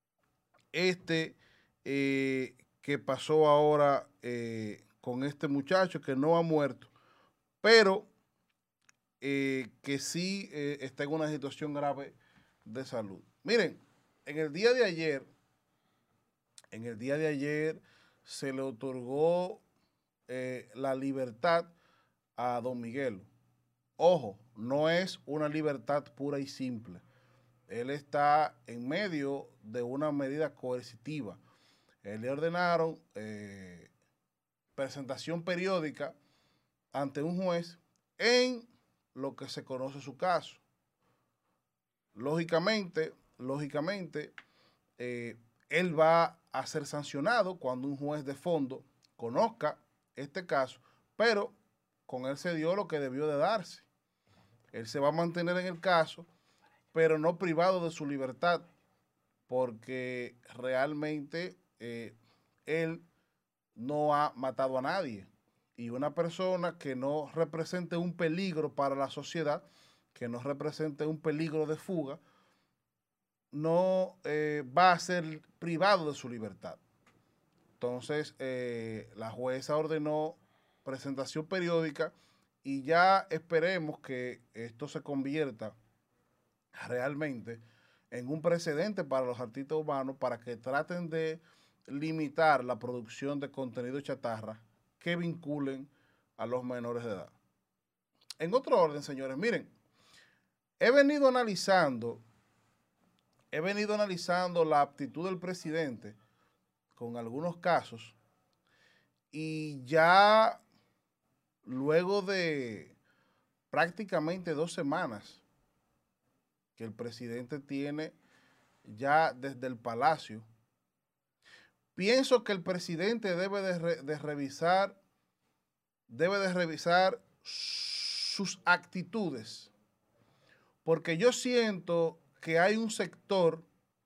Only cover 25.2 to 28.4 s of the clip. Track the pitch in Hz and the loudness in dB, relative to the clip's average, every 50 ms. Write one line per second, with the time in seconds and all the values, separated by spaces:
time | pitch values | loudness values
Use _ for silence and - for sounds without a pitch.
25.2 | - 135 143 151 151 147 147 156 151 151 139 127 117 - 143 147 143 - - - | -8 -6 -4 -2 -2 -2 0 0 0 -2 -2 -2 -2 -2 -2 -2 -2 -6 -10 -8
26.2 | 139 143 143 139 135 135 - - 131 127 120 110 113 - 87 87 _ _ _ _ | -6 -4 -4 -4 -6 -8 -8 -8 -6 -6 -6 -8 -10 -14 -18 -18 _ _ _ _
27.2 | _ _ _ _ _ _ _ _ _ - - 117 120 131 143 147 143 - - 147 | _ _ _ _ _ _ _ _ _ -10 -8 -6 -6 -4 -6 -8 -6 -2 2 4
28.2 | 147 147 147 156 | 6 6 6 6